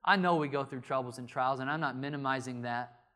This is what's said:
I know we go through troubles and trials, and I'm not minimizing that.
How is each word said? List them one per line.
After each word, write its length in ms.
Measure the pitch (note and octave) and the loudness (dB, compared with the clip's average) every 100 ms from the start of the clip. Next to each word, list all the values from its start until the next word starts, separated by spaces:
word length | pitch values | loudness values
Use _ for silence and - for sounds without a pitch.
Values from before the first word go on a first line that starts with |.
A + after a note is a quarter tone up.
I 120 | - G3 | 6 6
know 220 | F3+ E3+ | 6 4
we 100 | D3 | 2
go 160 | C#3 | -2
through 180 | C3+ C3+ | -2 -6
troubles 380 | - C3+ B2 A#2+ | -2 -2 -2 -8
and 100 | A#2+ | -6
trials, 300 | C#3 C3 C3+ | 0 0 0
and 100 | C3 | -2
I'm 120 | D#3 | 0
not 140 | D3 B2+ | -2 -2
minimizing 680 | C#3 D3 C3+ C3 B2+ B2 | -4 -2 -2 -2 -2 -6
that. 300 | A#2+ A#2+ A#2+ - _ | -4 -4 -6 -12 _